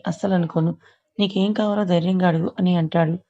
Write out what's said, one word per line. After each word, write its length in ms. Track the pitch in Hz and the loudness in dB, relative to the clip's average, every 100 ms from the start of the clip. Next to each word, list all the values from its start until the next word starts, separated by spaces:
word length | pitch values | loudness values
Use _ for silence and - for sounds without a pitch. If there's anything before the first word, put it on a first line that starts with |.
| 180 | -4
అస్సలు 260 | - 196 | -4 0
అనుకోను. 380 | 185 165 165 165 - _ _ _ - | 0 0 0 -2 -2 _ _ _ -4
నీకేం 340 | 196 196 196 | -2 0 -2
కావాలో 300 | 208 214 208 | 0 -2 0
ధైర్యంగా 440 | 190 170 170 185 180 | 0 0 0 2 2
అడుగు" 220 | 160 165 - | 2 -2 -2
అని 180 | 180 175 | 0 0
అంటాడు. 400 | 156 170 160 175 - | 0 0 0 -2 -8